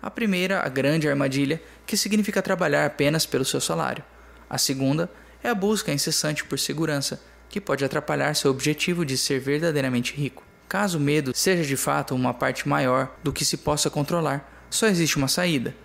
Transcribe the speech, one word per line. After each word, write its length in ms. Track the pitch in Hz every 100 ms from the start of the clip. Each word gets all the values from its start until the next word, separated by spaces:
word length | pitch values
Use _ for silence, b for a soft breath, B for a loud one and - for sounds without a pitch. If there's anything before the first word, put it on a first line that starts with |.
A 80 | -
primeira, 520 | - 226 185 180 190
a 80 | -
grande 400 | 135 135 160 151
armadilha, 520 | 143 139 135 139 160 B B -
que 120 | 208
significa 440 | 208 208 208 196
trabalhar 440 | 185 190 175 143 147
apenas 400 | - 143 156 -
pelo 180 | 139
seu 160 | 131 139
salário. 420 | - 165 143 120 - B B B B
A 80 | 135
segunda 540 | - 135 135 151 175 B B B
é 60 | -
a 40 |
busca 380 | 233 196 214 -
incessante 540 | 143 - 156 151 147 -
por 120 | 139
segurança, 640 | - 143 160 143 135 143 B B B
que 100 | -
pode 240 | - 139
atrapalhar 500 | 139 151 - 147 139
seu 160 | 151 143
objetivo 560 | 131 135 151 - 175 156
de 120 | 131
ser 240 | - 135
verdadeiramente 760 | 135 143 170 147 135 127 120 -
rico. 260 | 139 - - - -
Caso 280 | 190 202 170
o 40 |
medo 320 | 143 151 139 123
seja 280 | - 180
de 120 | 151 135
fato 400 | - 143 143 127
uma 180 | 127
parte 320 | 123 135 131 -
maior 480 | 147 135 127 131 -
do 120 | 151
que 100 | 131
se 140 | 147 147
possa 320 | - 147 160
controlar, 800 | 151 147 170 156 139 - - -
só 180 | - 220
existe 300 | 180 160 -
uma 100 | 170
saída 480 | - 180 151 117 -